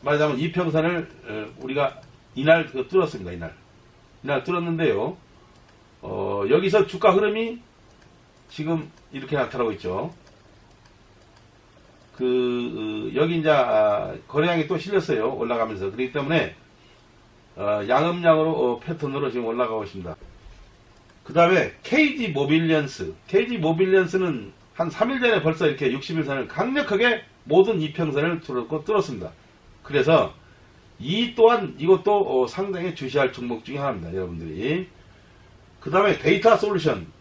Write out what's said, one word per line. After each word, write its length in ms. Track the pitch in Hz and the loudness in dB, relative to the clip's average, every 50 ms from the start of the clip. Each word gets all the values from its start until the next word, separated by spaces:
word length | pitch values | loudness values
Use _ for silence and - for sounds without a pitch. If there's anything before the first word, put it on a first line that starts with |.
말하자면 380 | - 143 147 147 151 151 135 123 | 0 0 2 2 2 2 0 -2
이평선을, 680 | 156 170 170 180 180 165 147 160 156 170 180 170 - - - - - 101 | -2 -2 -2 -2 -2 0 0 2 0 2 -2 -2 -6 -8 -14 -20 -16 -12
어, 180 | 107 110 104 - 123 - | -10 -10 -10 -12 -14 -14
우리가 420 | 127 127 135 147 143 131 - - - - - - _ _ - | -10 -6 -2 0 0 -2 -2 -8 -20 -20 -20 -20 _ _ -10
이날 320 | 135 135 156 165 170 156 | -2 4 4 4 4 4
그 220 | 135 - 135 120 - | -4 -6 -8 -8 0
뚫었습니다. 440 | 170 185 175 151 - 110 92 87 | 2 2 2 2 -4 -10 -12 -10
이날, 220 | 90 85 82 80 - - - _ _ _ _ _ _ _ _ _ _ - - | -10 -10 -12 -12 -14 -18 -20 _ _ _ _ _ _ _ _ _ _ -14 -6
이날 200 | 135 143 135 - | -4 -4 -4 -2
뚫었는데요. 760 | - 175 175 170 170 165 160 165 143 104 101 - - 185 - _ _ - - - _ - - - - - _ _ _ _ _ - 98 | -2 -2 -2 -2 -2 -2 0 2 0 2 0 -2 -4 -6 -10 _ _ -20 -20 -20 _ -20 -20 -20 -20 -20 _ _ _ _ _ -14 -10
어, 360 | - 98 - - 101 101 - - | -6 -6 -4 -4 -2 -2 0 2
여기서 360 | 143 170 190 190 170 214 196 | 2 2 2 4 2 2 2
주가 260 | - - 175 - 214 | 2 -2 2 4 4
흐름이 480 | 180 196 208 208 208 220 226 226 240 240 - - _ _ - - - _ - - _ - _ _ _ _ _ _ | 4 4 2 2 0 -2 -4 -6 -8 -12 -16 -20 _ _ -20 -20 -20 _ -20 -20 _ -20 _ _ _ _ _ _
지금 400 | - - 151 156 165 160 147 - - - _ _ | -12 -10 -4 -4 -4 -4 -4 -8 -18 -20 _ _
이렇게 240 | - 135 127 - 147 | -14 -14 -8 -4 -2
나타나고 360 | 143 123 113 - 120 120 110 104 | -2 -2 -4 -2 -4 -2 -4 -4
있죠. 400 | 98 - 90 92 98 - 170 165 - _ - - _ _ - - - - _ - _ _ - _ _ _ _ _ _ - _ _ - _ _ _ _ _ _ _ - _ - - _ - _ _ | -6 -6 -6 -4 -4 -6 -8 -10 -14 _ -20 -20 _ _ -20 -20 -20 -20 _ -20 _ _ -20 _ _ _ _ _ _ -20 _ _ -20 _ _ _ _ _ _ _ -20 _ -20 -20 _ -20 _ _
그, 960 | - 127 127 123 127 123 123 123 123 120 120 - 107 107 107 107 107 107 - | -6 -2 0 0 0 0 0 -2 -4 -6 -6 -8 -8 -8 -8 -8 -6 -8 -6
어, 40 | - | -2
여기 240 | 131 156 165 170 165 | 0 0 0 0 -2
이제, 100 | 151 156 | 2 2
아, 640 | 151 139 123 117 117 107 107 107 101 101 - - - - - - | 4 4 2 2 2 2 4 4 2 0 -4 -6 -10 -14 -16 -6
거래량이 400 | - 147 156 175 170 165 151 151 | -2 0 0 2 0 0 -2 -2
또 100 | 185 160 | -4 -6
실렸어요. 560 | 156 190 208 190 160 - 147 - - - - | -4 -2 -2 -2 0 0 -2 -2 -2 -2 -2
올라가면서. 520 | - 117 117 120 113 110 107 107 95 95 98 | -4 -4 -2 -2 -2 -2 -4 -4 -6 -6 -8
그렇기 200 | 98 113 131 127 | -4 -4 -6 -4
때문에, 440 | - 147 139 139 165 160 98 82 - - - _ _ _ _ - - _ _ _ _ - _ _ _ _ _ _ - | -4 -6 -2 0 0 0 0 -2 -8 -16 -20 _ _ _ _ -20 -20 _ _ _ _ -20 _ _ _ _ _ _ -14
어, 260 | - 104 101 104 104 101 101 | -6 -2 -2 -2 -2 0 2
양음양으로, 640 | 123 139 156 175 170 175 170 165 160 156 156 160 | 2 2 2 2 -2 2 4 4 6 6 4 0
어, 280 | 160 143 127 123 120 113 | 0 0 0 0 0 -2
패턴으로 520 | - 165 165 - 147 135 135 143 143 127 | -6 -8 -8 -6 -6 -6 -4 -4 -4 -4
지금 160 | 113 123 117 113 | -4 -4 -4 -4
올라가고 360 | 113 120 123 117 113 110 104 | -2 -2 -2 -2 -2 -6 -6
있습니다. 320 | 95 - 98 90 85 80 - - - - - - - - - - - - _ - _ - - _ - - - _ | -8 -10 -12 -12 -12 -14 -14 -18 -20 -20 -20 -20 -20 -20 -20 -20 -20 -20 _ -20 _ -20 -20 _ -20 -20 -20 _
그 100 | - - | -2 4
다음에 400 | 170 170 175 190 170 - - - - | 4 4 6 6 2 2 -2 -6 -14
케이지 480 | _ - - 302 311 285 254 277 233 196 | _ 0 2 4 4 2 2 -2 -4 -4
모빌리언스. 840 | 151 139 143 135 151 160 165 160 160 156 147 135 - - - - - - _ - | -2 -2 0 2 2 2 4 2 2 2 0 -2 -8 -10 -10 -10 -12 -16 _ 0
케이지 300 | - 196 233 233 240 208 | 2 2 2 2 -4 -2
모빌리언스는 960 | 156 160 165 165 190 185 190 190 185 165 190 190 185 175 147 117 101 98 - _ - _ _ | 0 0 2 2 2 4 4 4 4 2 0 0 0 0 -2 -4 -8 -12 -18 _ -20 _ _
한 140 | - 165 165 | -4 -4 -4
삼 180 | 147 - 220 247 | 0 -2 -2 -2
일 100 | 269 254 | 0 0
전에 220 | 247 233 220 196 | 2 2 2 4
벌써 260 | 143 160 160 - 180 151 | 2 0 0 2 0 0
이렇게 240 | 147 - 147 127 | 0 0 -2 -2
육십일선을 560 | 123 135 - - 170 160 151 135 139 135 123 - | -2 -2 -6 -6 -4 -4 -2 -2 -2 -4 -6 -6
강력하게 760 | - - 202 247 262 294 285 - 202 196 233 254 233 220 - - _ _ _ | -4 -4 -4 -2 0 -2 -2 0 0 2 2 2 0 0 -6 -16 _ _ _
모든 360 | - 147 180 196 220 220 175 | 2 4 4 6 4 2 -2
이평선을 600 | 156 151 147 - 170 156 135 143 147 170 170 160 | -2 -4 -4 -4 -4 -2 -2 -2 -2 -2 -2 -4
뚫었고 420 | - - 131 123 117 - 156 156 151 | -8 -6 -6 -6 -6 -4 -8 -8 -4
뚫었습니다. 480 | - 214 202 175 - 131 101 90 85 - _ _ _ _ _ _ - - _ | 0 0 0 0 -2 -6 -10 -12 -14 -16 _ _ _ _ _ _ -20 -20 _
그래서 520 | _ - 139 143 127 151 165 147 - - - - - - - _ - - - - _ - - - | _ -2 0 4 6 8 6 6 4 2 -6 -16 -20 -20 -20 _ -20 -20 -20 -20 _ -20 -20 -14
이 340 | - 147 180 220 240 233 - | -6 -4 0 0 0 -2 4
또한 400 | 240 220 226 240 226 196 156 127 135 | 6 6 6 6 4 0 -4 -8 -4
이것도, 640 | 147 170 190 180 - 202 208 202 190 - - 127 127 | 4 4 4 4 6 2 2 2 2 2 2 2 0
어, 40 | 120 | 0
상당히 460 | - 180 196 202 190 175 170 185 156 | -2 -6 -6 -4 -4 -6 -6 -6 -6
주시할 400 | - 139 131 131 143 135 127 - | -6 -8 -2 0 2 2 2 0
종목 320 | - 120 120 117 110 - | -4 -8 -6 -6 -8 -8
중에 120 | - 135 143 | -10 -8 -4
하나입니다. 360 | - - 117 92 82 82 87 | -4 -4 -4 -6 -8 -8 -6
여러분들이. 720 | 95 92 87 87 82 82 80 78 87 107 135 156 185 185 - - - - - - - - - - - - - - - - - _ - - | -6 -6 -6 -8 -10 -10 -10 -8 -6 -2 -2 -2 -2 -4 -8 -14 -20 -20 -20 -20 -20 -20 -20 -20 -20 -20 -20 -20 -20 -20 -20 _ -14 -10
그 60 | - | 0
다음에 260 | 151 185 - - 165 - | 2 2 4 4 2 0
데이터 400 | - 147 190 196 - 226 226 - | 2 2 2 4 6 6 6 6
솔루션. 480 | - 208 202 185 147 156 123 98 82 - - _ | 2 0 -2 0 0 0 -2 -2 -6 -16 -20 _